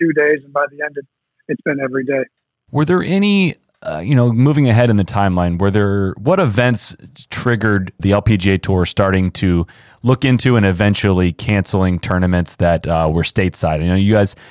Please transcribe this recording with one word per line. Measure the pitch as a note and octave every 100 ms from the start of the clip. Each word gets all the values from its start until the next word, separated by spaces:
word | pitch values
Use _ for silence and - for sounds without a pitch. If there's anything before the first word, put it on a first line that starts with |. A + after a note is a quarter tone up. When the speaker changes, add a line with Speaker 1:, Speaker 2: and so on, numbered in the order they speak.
Speaker 1:
two | E3+
days. | D3+ D3 D3+
And | C#3
by | C#3+ C#3+
the | C#3+
end, | D3 C#3+
it, | C3+ _ _ _ -
it's | D3+
been | - C#3+
every | C3+ C3
day. | C3 C3+ C3 _ _ _ _
Speaker 2:
Were | C#3
there | D3+ F3+
any, | - F#3+ G3+ G3+ F#3 - _ _
uh, | - D#2
you | F#2 C3+
know, | A#2+
moving | A2+ C3+ D3 C3+
ahead | A2+ A#2+
in | G#2
the |
timeline, | F#2 G2+ G2+ F2+ F2 F2
were | G2
there, | G2+ G2+ G2+ F#2+ -
what | G#2+ F#3+
events | D#3 G#2 B2 A2+ - - - - -
triggered | - B2 A#2 G#2+ G2+ F#2 -
the | G2
L | G2+
P | G#2+ G#2
G | F#2+
A | F#2+
Tour | - F#2 F2
starting | - G2 F#2+ F#2
to | - F#2+ F2 E2+ - - _
look | A#2 B2+
into | C3+ B2+ C3 A#2+
and |
eventually | G2 F2+ G#2 G2 G#2 F2+ F2+
canceling | D#2+ - G#2 F#2 G2 F#2 F2+
tournaments | - F#2 F2+ F2+ E2+ -
that, | F2 E2 -
uh, | D#2+ D#2+
were | E2
stateside? | D#2+ - F#2 - E2 D#2
You | E2+
know, |
you | F#2 G2+
guys | G#2+ G2+ - -